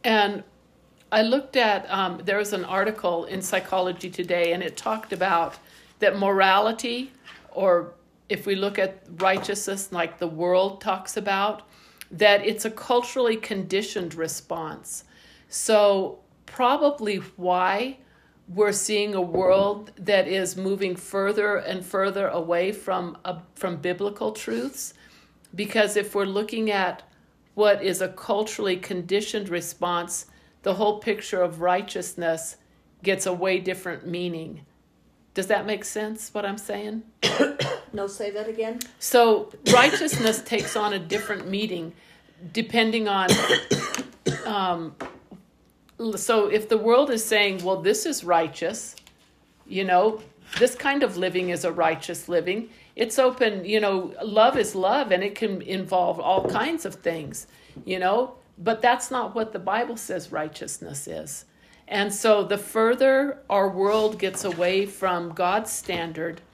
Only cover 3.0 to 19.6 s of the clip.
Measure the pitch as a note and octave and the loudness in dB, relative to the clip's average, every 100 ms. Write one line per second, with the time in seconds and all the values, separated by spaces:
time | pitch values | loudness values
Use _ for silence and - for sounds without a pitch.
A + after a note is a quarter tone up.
3 | F3+ E3+ F3 G3 F#3 F#3+ F3+ F#3+ F#3 F3+ | -2 -2 -4 -6 -2 -4 0 -2 0 -4
4 | F3+ F#3 F3 F3 E3+ F3 F3 - - A3 | -8 -8 -2 0 2 0 -4 -6 -4 -4
5 | - F#3+ F#3+ G3 E3 - - - - _ | -6 -2 0 2 0 -6 -20 -20 -20 _
6 | G#3 G3+ G3 F#3+ F#3+ G3 G#3+ A3+ A#3+ A#3+ | 2 4 2 4 6 6 4 0 -6 -6
7 | C4+ _ - - - - F#3+ F3 E3+ - | -8 _ -20 -20 -10 2 4 4 2 -14
8 | _ _ - G3 G3+ F#3+ G3 G3 F#3+ F#3+ | _ _ -8 -6 -2 0 0 0 -2 -4
9 | - E3+ F#3+ F#3+ - G3 - G3 - F3 | -18 0 2 2 -2 -6 -4 -6 -6 -4
10 | E3+ - F3 D#3+ F3 F#3 G3 G3 - F#3+ | -4 -4 -6 -2 2 4 2 -2 -4 -4
11 | - A3 G3 G3 G#3 G#3+ - - - _ | -4 -6 -2 0 0 -2 -12 -20 -20 _
12 | - E3 G#3 G3+ G#3 A3 A3 A3 - A#3+ | -18 4 6 6 2 -2 -6 -8 0 0
13 | B3 C4 A#3+ A3 - G3 E3 F#3+ A3 G#3 | 0 0 0 0 -4 -6 -2 -4 -2 -6
14 | E3+ D#3+ D#3+ - - E3+ D#3 D3+ - - | -8 -6 -6 -8 -8 -8 -8 -12 -14 -14
15 | _ - - - _ - - G#3+ G#3 G3 | _ -20 -20 -20 _ -6 4 6 6 4
16 | F3+ - _ _ - - B3 C#4+ D4 C#4+ | 0 -8 _ _ -16 0 2 4 2 2
17 | A3 F#3+ C#3+ - F3+ F3+ F#3 G3+ B3+ C4+ | -4 -4 -6 -4 0 2 2 0 -4 -8
18 | _ _ _ _ - F3+ G#3 G3+ - G#3 | _ _ _ _ -10 2 2 2 0 0
19 | G#3 F#3+ F3+ F3+ F#3 F#3+ | 0 -2 0 2 4 6